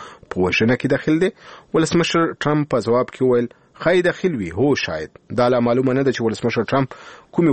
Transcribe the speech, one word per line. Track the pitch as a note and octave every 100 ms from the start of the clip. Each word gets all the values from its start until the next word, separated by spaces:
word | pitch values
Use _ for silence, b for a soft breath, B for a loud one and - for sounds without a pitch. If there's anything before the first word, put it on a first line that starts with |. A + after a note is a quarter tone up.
| B B -
په | -
وژنه | F#2 - A2+ B2
کې | C3+
دخیل | C#3 - D#3
دی؟ | F3 B B B B
ولسمشر | D#3+ D#3+ E3+ E3 E3+ D#3+ -
ټرمپ | C#3+ D3+ D3 -
په | G#2
ځواب | A#2+ B2
کې | -
وویل، | B2+ A#2+ A#2+ b b -
ښایي | D#3+ F#3
دخیل | F3 - F#3 C#3
وي، | F2
هو | E2+ C#3+ C3
شاید. | - D#2+ D#2 - - G#2
دا | B2
لا | B2+
معلومه | A#2+ B2 C3
نه | B2+
ده | C3+
چې | A#2+
ولسمشر | A2+ G#2 A#2+ - G#2+
ټرمپ | C3+ C3 B B B B
کومې | - E3+